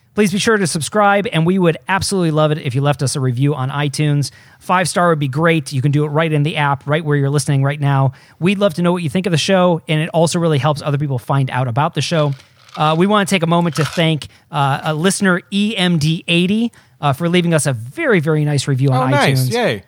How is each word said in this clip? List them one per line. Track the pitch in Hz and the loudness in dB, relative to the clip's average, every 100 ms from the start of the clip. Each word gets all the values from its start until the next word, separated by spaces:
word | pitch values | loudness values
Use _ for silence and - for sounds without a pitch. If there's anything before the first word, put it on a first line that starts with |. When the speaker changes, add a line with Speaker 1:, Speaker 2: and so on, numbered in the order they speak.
| _ - | _ 0
Speaker 1:
Please | 208 | 0
be | 190 | 2
sure | 233 214 | 0 0
to | 175 | 0
subscribe, | 170 135 214 202 202 196 | -4 -4 2 2 2 0
and | 160 165 | 0 2
we | 190 | 2
would | 170 156 - | 2 0 -2
absolutely | 190 - 196 165 | -2 0 0 0
love | 151 156 | 2 2
it | 156 | 0
if | 147 | -2
you | 127 | 0
left | 143 143 | 0 0
us | 139 | -2
a | 151 | -2
review | 127 120 143 | -2 0 0
on | 143 131 | 0 -4
iTunes. | 139 147 139 151 143 135 - - _ | -4 -4 -2 0 0 -2 -8 -20 _
Five | - 185 175 | -2 0 0
star | 196 175 | 0 2
would | 160 | 2
be | 143 | 0
great. | 131 165 165 139 | 0 2 2 0
You | 139 | -2
can | 147 | 0
do | 143 | 0
it | 151 | 0
right | 147 165 | 0 0
in | 151 | 0
the | 143 151 | 0 0
app, | 143 139 143 | -2 -2 -2
right | 156 | -2
where | 156 143 | 0 0
you're | 139 | 2
listening | 147 143 139 | 0 0 0
right | 139 147 | 0 0
now. | 143 139 135 - - _ | 0 2 0 -2 -14 _
We'd | 170 202 | -2 2
love | 202 | 0
to | 165 | 0
know | 175 | 0
what | 180 | 0
you | 160 | -2
think | 185 185 | -4 -2
of | |
the | 156 | -2
show, | - 190 180 160 - | 2 2 2 0 -2
and | 156 | -2
it | 165 | 0
also | 165 165 175 | 0 0 0
really | 165 147 | 0 0
helps | 151 147 | 0 -2
other | 151 139 | -2 -4
people | 147 127 | -2 -6
find | - 139 127 | -2 -2 0
out | 127 127 | -2 -2
about | 113 160 | -2 -2
the | 156 | -2
show. | 135 165 147 135 - _ _ - | -2 0 -2 -4 -12 _ _ -2
Uh, | 156 160 | 0 2
we | 196 | 2
wanna | 208 196 | 2 2
take | 190 | 0
a | 165 | 0
moment | 170 170 156 | 0 0 -2
to | |
thank, | 143 - 160 156 - - _ | -4 0 0 0 -6 -18 _
uh, | 151 139 139 | -2 0 0
a | 160 | -2
listener, | 151 185 190 196 180 - | 0 0 2 0 0 -2
E | 202 208 190 | -2 -2 0
M | 180 170 | 0 2
D | 151 160 - | 0 -2 -2
eighty, | 170 180 220 233 - _ _ | 0 2 0 -2 -6 _ _
uh, | 147 | -4
for | 131 170 | -2 0
leaving | 180 170 | 0 2
us | 160 147 | 0 0
a | |
very, | 120 117 311 320 196 | -4 -8 -6 0 2
very | 151 156 | 2 0
nice | 147 143 147 | 0 -2 0
review | 131 139 | 0 2
on | 127 262 | 2 2
Speaker 2:
Oh, | 285 | 2
nice. | 208 131 127 | 2 0 0
Speaker 1:
iTunes. | |
Speaker 2:
Yay. | 233 208 107 | 0 0 -2